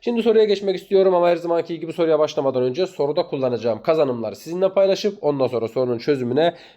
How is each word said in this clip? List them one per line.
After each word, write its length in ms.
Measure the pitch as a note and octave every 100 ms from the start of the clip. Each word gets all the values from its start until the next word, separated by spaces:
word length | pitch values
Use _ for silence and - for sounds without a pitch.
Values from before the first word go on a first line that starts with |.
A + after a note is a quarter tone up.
Şimdi 220 | A#3+ A#3
soruya 200 | A#3 A3
geçmek 320 | G#3+ G3 F#3+ F3+
istiyorum 400 | - G3 F#3+ F3+
ama 140 | F3
her 60 | E3+
zamanki 440 | E3+ E3+ E3 E3
gibi 140 | D#3+
soruya 260 | D#3+ E3 D3+
başlamadan 440 | D3+ D3+ C3+ C3
önce 240 | B2+ C3+ F#3
soruda 400 | - C#3+ D#3 E3+
kullanacağım 540 | C#3+ C3 A#2 A#2 G#2+
kazanımları 540 | E3 D#3+ C#3 A#2+ G#2+ G2+
sizinle 340 | D#3+ F3 F#3
paylaşıp 540 | F#3+ G3 F#3 G#3 G3+
ondan 240 | D3+ C#3 B2+
sonra 200 | A#2+ A2
sorunun 300 | C3+ B2+ A#2
çözümüne 580 | - C#3 A#2+ C3 E3+ E3 -